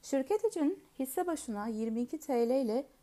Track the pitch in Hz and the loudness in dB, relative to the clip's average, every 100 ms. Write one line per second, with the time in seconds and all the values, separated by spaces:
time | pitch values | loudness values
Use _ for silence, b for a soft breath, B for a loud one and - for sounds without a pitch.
0 | - 269 269 427 440 370 294 392 - - | 0 0 2 2 0 2 0 0 -8 -8
1 | 262 - 359 320 - 208 214 214 226 226 | -4 -2 -2 -2 -4 -6 -4 -2 -2 -2
2 | 240 311 - 247 233 262 254 226 302 _ | -2 -4 0 2 4 4 2 0 -2 _